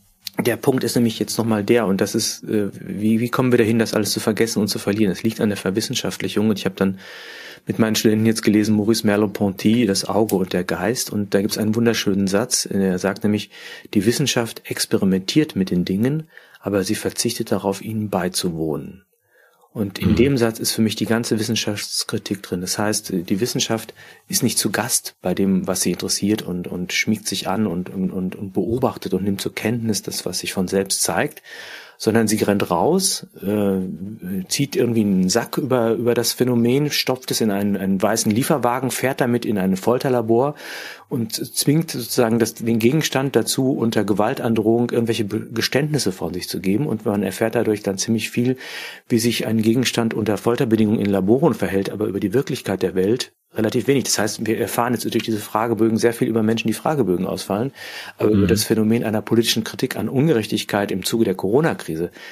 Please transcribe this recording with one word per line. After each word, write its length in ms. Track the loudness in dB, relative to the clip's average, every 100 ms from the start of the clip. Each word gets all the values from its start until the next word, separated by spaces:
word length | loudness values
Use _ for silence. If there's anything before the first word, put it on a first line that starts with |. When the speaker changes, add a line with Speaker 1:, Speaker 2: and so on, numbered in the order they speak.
| _ _ -12 -2
Speaker 1:
der 180 | 0 0
Punkt 280 | 0 0
ist 100 | 0
nämlich 240 | 2 2 0
jetzt 180 | -4 -2
nochmal 260 | 0 0
der, 220 | 4 2 4
und 140 | 2
das 140 | 2
ist, 300 | 0 -2 -6
äh, 240 | -4 -2 -2
wie, 480 | -6 -10 -2 2 2
wie 80 | 0
kommen 240 | 0 2
wir 60 | 4
dahin, 200 | 4 4
das 140 | 2
alles 160 | 0 0
zu 80 | 0
vergessen 400 | 0 0 0 2
und 80 | 0
zu 100 | -2
verlieren? 340 | -2 0 0
Es 100 | 0
liegt 180 | -2 0
an 80 | -2
der 80 | 0
Verwissenschaftlichung, 880 | -2 -2 -2 -4 -6 -6 -4 0 0
und 100 | 0
ich 60 |
habe 120 | -2 0
dann 220 | 0 -2 -12 -18 -18 -18 -18 -16 -6
mit 120 | 0
meinen 160 | 0 2
Studenten 280 | 2 4 2
jetzt 160 | 2
gelesen, 320 | 4 4 4 2
Maurice 280 | 2 2 2
Merleau-Ponty, 800 | 2 2 0 -2 2 2 4 2
Das 200 | 0 0
Auge 280 | 0 2 2
und 160 | 0
der 100 | -2
Geist, 460 | -2 -2 0 -2 -2
und 240 | -4 0
da 80 | 0
gibt's 160 | 0 0
einen 160 | 0
wunderschönen 520 | 2 2 2 0 0 2
Satz, 380 | 0 0 -2
er 340 | -2 0 2 2
sagt 240 | 0 0
nämlich, 260 | 0 0 -4 -16 -18 -18 -2
die 140 | 2 2
Wissenschaft 560 | 2 0 0 -2 -6 -8
experimentiert 840 | -6 -2 2 2 2 2 0 2 0
mit 140 | 0
den 140 | 0
Dingen, 440 | 0 0 0 0 -6 -20 -20 -10
aber 220 | -2 0
sie 100 | 0
verzichtet 580 | -2 -4 -2 -4 -2 -2
darauf, 300 | 0 0 -2
ihnen 260 | -4 -4 -2
beizuwohnen. 960 | -2 -2 -2 -4 -2 -2 -4 -6 -16 _ _ _ _ _ _ _
Und 280 | -6 -6 0
in 100 | 2
Speaker 2:
Mhm. 60 | 6
Speaker 1:
dem 200 | 6 6
Satz 220 | 2 0
ist 140 | -4
für 100 | 2
mich 140 | 0 0
die 100 | 0
ganze 320 | 0 0 -2
Wissenschaftskritik 1040 | 0 -2 -2 -4 -6 -6 -4 -6 -4 -6
drin. 180 | -4 -6
Das 160 | -4 -2
heißt, 360 | 0 -2 -2
die 280 | -4 -2 -2
Wissenschaft 540 | 0 -2 -2 -2 -4 -18 -20 -20 -6
ist 160 | 0
nicht 160 | 0 0
zu 140 | 0
Gast 420 | 0 0 -2 -4 -6
bei 100 | -4
dem, 360 | 0 2 2 0
was 140 | -2
sie 100 | -2
interessiert 500 | -2 -4 -2 0 0
und, 240 | -2 -6 -6
und 260 | -8 -4
schmiegt 360 | -2 0 -2 -2
sich 180 | -6 -4
an 220 | 0 0
und, 200 | -2 -4
und, 220 | -2 -2
und, 240 | -2 -4
und 180 | -6 -6
beobachtet 640 | -2 0 0 0 -2 -4
und 80 | -2
nimmt 180 | -2 -2
zur 140 | -4
Kenntnis 480 | -4 -2 -2 -2 -4
das, 240 | -4 -8 -6
was 140 | -6
sich 120 | -6
von 140 | -4 0
selbst 360 | 0 0 -2
zeigt, 380 | 0 0 -2 -6 -20 -18 -16 -18 -20 -2
sondern 280 | 2 2 2
sie 140 | 2
rennt 280 | 2 2 2
raus, 560 | 2 2 2 0 -4 -8 -8
äh, 1000 | -2 0 2 0 -2 -6 -10 -10 -8 -6 -4
zieht 260 | -2 -2
irgendwie 280 | 0 2 4
einen 260 | 4 4 4
Sack 300 | 2 -2 -4
über, 340 | 0 2 2
über 220 | 2 2
das 180 | 2 0
Phänomen, 580 | 0 2 4 4 2 0
stopft 400 | -2 -2 -2 -2
es 120 | 0
in 80 | 0
einen, 260 | 0 0 0
einen 240 | 0 0
weißen 320 | 2 2 2
Lieferwagen, 580 | 2 2 2 2 0 -2
fährt 300 | -2 -2 0
damit 240 | 2 2
in 140 | 0 0
ein 180 | 2 2
Folterlabor 800 | 2 2 2 0 4 2 2 -2 -12 -14 -14 -16 -8
und 240 | -4 -4
zwingt 560 | -6 -8 -2 2 2 0
sozusagen 480 | -6 -4 0 2 2
das, 160 | 0
den 240 | -2 -2 2
Gegenstand 580 | 4 2 0 -2 2 0
dazu, 360 | 0 0 0
unter 320 | 2 0 0
Gewaltandrohung 840 | 0 2 0 0 0 2 4 2 2
irgendwelche 340 | 0 0 -2
Be-, 160 | -2 -4 -6
Geständnisse 580 | -6 -2 0 0 0 -2
von 200 | -4 -6
sich 160 | -6 -8
zu 120 | -4
geben. 260 | 0 0 0
Und 180 | -2
man 180 | -2 0
erfährt 320 | -2 -2 -2
dadurch 280 | 0 0 0
dann 160 | -2 -4
ziemlich 320 | 0 -2 -2
viel, 260 | -2 0 -2 -6 -12 -14 -14 -2
wie 100 | 2
sich 280 | 2 0 0
ein 140 | 2
Gegenstand 540 | 4 2 2 0 0
unter 240 | 0 0 0
Folterbedingungen 600 | 2 2 2 4 4 2
in 100 | 2
Laboren 420 | 2 4 4 4
verhält, 380 | 2 0 0 -2
aber 160 | -2 -2
über 140 | -2
die 120 | 0
Wirklichkeit 480 | 0 -2 -4 -4 -2
der 120 | 0
Welt 380 | 2 2 0 -2 _ _
relativ 360 | -2 0 0 2
wenig. 160 | 2
Das 120 | 2 0
heißt, 260 | -2 -2 -2
wir 140 | -2
erfahren 320 | -2 0 0
jetzt 200 | 0 0
durch 120 | -2
diese 160 | -2 -4
Fragebögen 560 | -2 -2 0 2 2 4
sehr 140 | 2
viel 160 | 2 0
über 160 | 2
Menschen, 240 | 2 0 -2
die 40 |
Fragebögen 540 | -2 -2 0 2 0 -2
ausfallen, 460 | -4 -4 -2 -2 -6 -16 -14 -14 -2
aber 140 | 2
über 140 | 4
Speaker 2:
Mhm. 20 | 4
Speaker 1:
das 160 | 2
Phänomen 400 | 2 2 2 2
einer 200 | 0 -2
politischen 420 | 2 2 4 0
Kritik 320 | -2 -4 -4 -2
an 120 | -2
Ungerechtigkeit 840 | 2 4 2 2 -4 -2 -2 0
im 120 | -2
Zuge 200 | -2 0
der 100 | 2
Corona-Krise 800 | 0 2 2 2 -2 -6 -4 -6 -8 -20